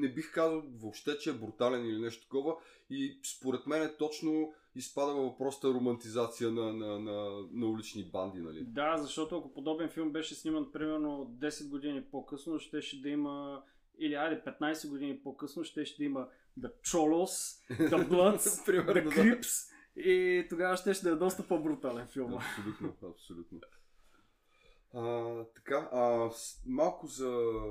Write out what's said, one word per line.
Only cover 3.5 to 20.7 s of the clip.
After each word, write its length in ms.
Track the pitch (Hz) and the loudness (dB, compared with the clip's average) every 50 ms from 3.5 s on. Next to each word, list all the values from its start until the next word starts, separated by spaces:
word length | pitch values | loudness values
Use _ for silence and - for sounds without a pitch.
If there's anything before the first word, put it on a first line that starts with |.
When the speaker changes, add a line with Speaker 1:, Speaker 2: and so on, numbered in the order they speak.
| 123 123 - | -2 -2 -2
Speaker 1:
мен 160 | 143 151 160 | 0 0 0
е 140 | 156 151 151 | 0 0 -2
точно 560 | - 151 151 151 - 165 156 156 156 156 156 - - _ _ - | -2 -2 -2 -2 -2 0 0 2 2 0 -2 -4 -16 _ _ -14
изпада 380 | 131 123 - - 139 143 147 143 | -12 -12 -8 -2 -2 0 0 2
във 100 | 139 131 | 0 0
въпросната 440 | 123 123 - 131 139 131 - - 135 | 0 -2 -2 -2 -2 -2 2 2 2
романтизация 840 | 127 127 123 123 120 120 117 110 110 120 117 - - - 120 117 | 4 4 4 2 0 0 -4 -4 0 0 0 0 0 0 0 0
на, 220 | 113 117 113 110 | 2 2 0 -2
на, 260 | 110 110 110 107 104 104 | -2 -4 -4 -4 -4 -4
на, 460 | 107 104 104 104 104 101 98 101 98 85 | -4 -4 -4 -4 -4 -6 -6 -8 -10 -8
на 140 | - 120 117 | -4 0 0
улични 440 | 110 110 110 107 - - 104 95 87 | 0 0 0 -4 -8 -8 -10 -10 -6
банди, 280 | - 95 92 98 92 92 | -4 -4 -4 -2 -4 -6
нали? 240 | 82 80 78 80 - | -8 -8 -8 -8 -10
Speaker 2:
Да, 320 | 117 113 139 147 156 160 156 | -6 -4 0 0 2 2 0
защото 400 | 147 131 - 160 156 156 175 165 | -2 -4 -4 -4 -4 -2 -4 -6
ако 160 | 143 131 - | -6 -8 -12
подобен 340 | 147 139 156 156 160 170 160 | -6 -4 -2 -2 -2 -2 -4
филм 240 | - 165 160 156 | -2 -2 -2 -2
беше 220 | 143 160 156 - 151 | -2 -2 -4 -4 -8
сниман, 380 | - - 160 160 151 143 131 | -6 -4 -2 0 0 -2 -4
примерно, 540 | - 147 156 156 156 151 151 147 143 139 135 120 | -4 -4 -2 -2 0 0 -2 -2 -2 -4 -8 -10
десет 380 | 120 123 143 151 147 - 147 143 | -8 -4 -4 -4 -4 -4 -10 -8
години 360 | 143 135 143 147 143 135 - | -6 -4 -4 -4 -4 -4 -6
по-късно, 540 | - - 135 123 - 147 131 - 165 160 151 | -6 -10 -10 -8 -8 -12 -10 -6 -4 -4 -4
щеше 440 | - - - 151 143 - - 139 | -4 -4 -6 -6 -6 -6 -10 -6
да 60 | 131 143 | -4 -2
има, 540 | 147 147 147 143 143 143 143 139 139 135 - _ _ _ _ _ _ - | 0 0 0 -2 -4 -6 -8 -8 -10 -10 -14 _ _ _ _ _ _ -4
или, 160 | 160 147 147 | -2 -2 0
айде, 280 | 143 151 160 151 - - | 0 0 0 -2 -2 -4
петнайсет 460 | 139 - - 151 151 156 156 160 147 | -10 -6 -2 -2 -2 0 -2 -4 -6
години 280 | 139 135 143 139 135 135 | -6 -4 -4 -4 -6 -6
по-късно, 460 | - 139 135 - 147 139 - 175 160 | -8 -10 -10 -8 -10 -8 -6 -8 -8
щеше 320 | - - 156 143 - - | -6 -4 -6 -6 -6 -4
да 80 | - 143 | -4 -2
има 240 | 143 135 131 127 - - _ _ _ - 127 | -2 0 -2 -4 -6 -12 _ _ _ -14 -10
The 120 | 120 110 - - | -10 -10 -10 -8
Cholos, 800 | - - - 170 156 151 160 170 190 190 - - - - - - _ - | -6 0 2 4 6 6 6 4 4 2 0 -4 -6 -8 -10 -14 _ -8
Speaker 1:
<laughs> 220 | 123 107 160 156 | 0 2 4 4
Speaker 2:
The 180 | 165 175 170 - | 6 4 4 6
Bloods, 580 | 180 175 180 208 208 - - - - - - | 8 8 8 8 8 6 2 0 0 0 2
Speaker 1:
Примерно, 260 | 202 180 175 - 160 | 4 4 4 4 4
Speaker 2:
The 120 | 170 175 156 | 4 4 4
Speaker 1:
да. 60 | 151 | 4
Speaker 2:
Crips, 600 | 143 165 202 226 240 240 - - - - - - - - - _ - | 6 8 8 8 8 6 2 -2 -2 -4 -4 -8 -16 -20 -20 _ -10
и 500 | - - 185 185 185 185 180 180 180 175 - | 0 4 6 6 6 6 4 4 4 2 0
тогава 280 | 175 165 180 185 | 0 0 2 2